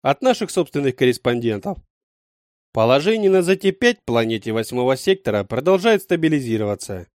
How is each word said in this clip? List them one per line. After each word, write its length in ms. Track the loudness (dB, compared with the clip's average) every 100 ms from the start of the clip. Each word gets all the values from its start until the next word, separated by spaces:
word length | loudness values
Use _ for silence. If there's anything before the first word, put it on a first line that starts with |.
От 200 | -2 0
наших 280 | 0 0 -2
собственных 460 | -4 -4 -2 -4 0
корреспондентов. 800 | 0 0 -2 -2 -2 -4 -8 -12 _ _ _ _ _ _ _ _ _
Положение 580 | 0 2 4 2 2 4
на 120 | 2
З 120 | 2
Т 160 | 0 0
пять 340 | 0 0 0
планете 460 | -2 0 0 -2 -2
восьмого 460 | -4 -4 -2 0 0
сектора 480 | 0 -2 0 -2
продолжает 580 | -2 -4 0 2 2 0
стабилизироваться. 1040 | 0 -2 0 0 -2 -2 -2 -4 -8 -12 -14